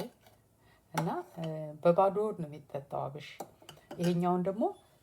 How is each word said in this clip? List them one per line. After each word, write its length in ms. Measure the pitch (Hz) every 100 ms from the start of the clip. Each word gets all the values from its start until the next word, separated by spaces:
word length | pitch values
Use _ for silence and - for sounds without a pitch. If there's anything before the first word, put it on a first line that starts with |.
| 233 - - - _ _ _ _ _
እና፣ 140 | 160 165 330 359
እ፣ 100 | - 160 156 156 151
በባዶ 400 | 175 175 196 190
ሆድ 140 | 214 175
ነው 100 | 151
የሚጠጣው 520 | 147 - 143 139 143
አብሽ። 260 | 135 151 - - - - - - -
ይሄኛውን 500 | - 170 175 175 180
ደግሞ 200 | 180 196 349 381 _ _